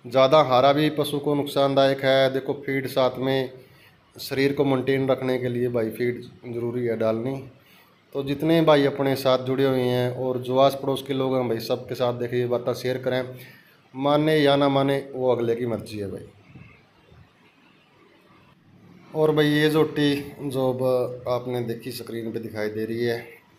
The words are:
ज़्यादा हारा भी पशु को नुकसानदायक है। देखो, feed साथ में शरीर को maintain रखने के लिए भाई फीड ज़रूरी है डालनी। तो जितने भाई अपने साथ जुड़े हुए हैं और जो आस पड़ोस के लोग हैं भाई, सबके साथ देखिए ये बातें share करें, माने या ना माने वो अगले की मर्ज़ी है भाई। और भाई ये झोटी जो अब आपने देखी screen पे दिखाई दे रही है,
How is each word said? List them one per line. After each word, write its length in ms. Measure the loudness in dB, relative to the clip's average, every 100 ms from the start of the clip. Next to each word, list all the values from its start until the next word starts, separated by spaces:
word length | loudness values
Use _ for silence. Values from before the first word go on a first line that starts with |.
ज़्यादा 340 | 0 4 6 6
हारा 300 | 6 6 6
भी 160 | 4 2
पशु 280 | 0 -2 -2
को 160 | 0
नुकसानदायक 720 | -2 0 0 2 4 2 2
है। 280 | 2 4 4
देखो, 200 | 0 -4 -6
feed 300 | -4 -4 -2
साथ 300 | 0 0 0
में 320 | -2 0 -2 -10 -20 -20 -20 _ _ -18
शरीर 360 | -6 0 0
को 120 | 2
maintain 440 | 2 2 0 0 0
रखने 300 | 0 -2 -2
के 100 | -2
लिए 200 | -2 -2
भाई 200 | -2 -4
फीड 320 | -2 -4 -4 -12 -16 -12
ज़रूरी 380 | -8 -6 -4
है 120 | -4 -2
डालनी। 360 | -2 -2 -4 -8 -12 -20 _ _ _ _ _
तो 100 | -8
जितने 360 | -6 -2 2 4
भाई 240 | 6 6 4
अपने 280 | 2 0 0
साथ 280 | 2 0 0
जुड़े 180 | 0
हुए 160 | 2 2
हैं 340 | 2 0 -2 -2
और 220 | -4 -4
जो 180 | 0 4
आस 200 | 4 2
पड़ोस 200 | -4 -4
के 120 | -4
लोग 200 | -4 -2 -2
हैं 120 | -2
भाई, 100 | -4
सबके 340 | -4 -6 -6
साथ 200 | -4 -2
देखिए 260 | -2 -4 -2
ये 60 | -2
बातें 240 | -2 -2
share 240 | -4 -4 -4
करें, 380 | -2 -4 -4 -12 -20 -20 _ _ _
माने 420 | -4 0 2 4 4
या 200 | 4 4
ना 120 | 4
माने 280 | 2 2 0 -4
वो 180 | -2 0
अगले 220 | 0 0 -2
की 100 | -4
मर्ज़ी 320 | -6 -8 -10
है 120 | -10
भाई। 160 | -10 -16 -20 -20 -20 -20 -20 _ _ _ -20 _ _ _ _ _ _ _ _ _ _ _ _ _ _ _ -20 -20 -20 -10
और 240 | 0 2
भाई 140 | 4 4
ये 220 | 4 4
झोटी 440 | 4 2 2 0 0 -6 -10
जो 300 | -6 -2 -2
अब 520 | 0 0 0 -2 -6 -4
आपने 300 | -4 -4 -6
देखी 280 | -6 -8 -10
screen 400 | -12 -10 -10 -8
पे 60 | -8
दिखाई 280 | -8 -6 -6
दे 140 | -4
रही 200 | -6 -2
है, 160 | -2 -4 -8 -20 _